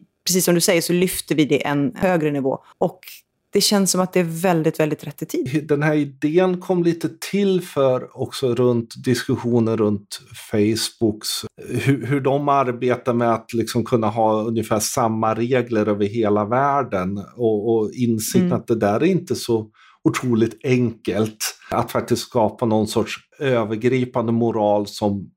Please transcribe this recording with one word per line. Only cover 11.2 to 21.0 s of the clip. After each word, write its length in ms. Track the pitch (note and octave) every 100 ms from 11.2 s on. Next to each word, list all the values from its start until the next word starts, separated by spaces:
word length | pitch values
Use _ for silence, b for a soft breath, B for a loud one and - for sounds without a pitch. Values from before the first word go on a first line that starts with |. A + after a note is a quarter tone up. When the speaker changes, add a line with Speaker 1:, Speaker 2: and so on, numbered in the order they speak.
| - - - - -
Speaker 2:
hur, 380 | B2 G#2+ C#3 A2+
hur 160 | C#3+
de 280 | C3+ C#3+ C#3+
arbetar 640 | C#3 B2+ A#2 B2 A#2+ -
med 200 | A#2+ A#2+
att 200 | A2+ -
liksom 320 | A#2 A2+ A#2+ A2
kunna 220 | A#2+ G#2+
ha 340 | A2+ A2 A2
ungefär 360 | A2+ A2+ G#2+ G#2+
samma 540 | - - A#2 A2 A2 A2
regler 500 | A#2+ C3 A#2+ A2 G#2+
över 160 | G#2 G2+
hela 400 | A2+ G#2+ G#2 G#2
världen 720 | B2 C#3+ C#3 A2+ F#2+ F#2 G2+ - -
och, 400 | A#2 G#2+ A2+ A2+
och 160 | G#2+
insikten 480 | - A#2 A2 - F#3 F3+
Speaker 1:
Mm. 120 | A#2+
Speaker 2:
att 80 | -
det 80 | A2+
där 200 | G2+ G#2+
är 80 |
inte 320 | E3+ F3+ - A2+
så 320 | - A2+ G#2+ b b b
otroligt 560 | - - B2+ A2 A2+ -
enkelt 920 | C3+ B2+ A#2+ A2+